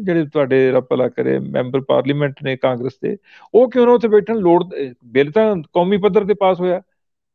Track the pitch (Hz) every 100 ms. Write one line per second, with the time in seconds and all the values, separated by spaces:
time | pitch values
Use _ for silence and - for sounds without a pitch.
0 | 190 170 147 151 131 135 131 127 123 127
1 | 127 - 127 135 135 135 127 135 139 131
2 | 131 143 143 139 139 127 131 123 131 -
3 | - 208 _ - - 226 247 247 240 240
4 | 226 208 208 226 175 170 175 143 131 120
5 | 120 127 143 214 220 185 147 180 180 202
6 | 202 214 196 196 190 180 180 185 - _
7 | _ _ _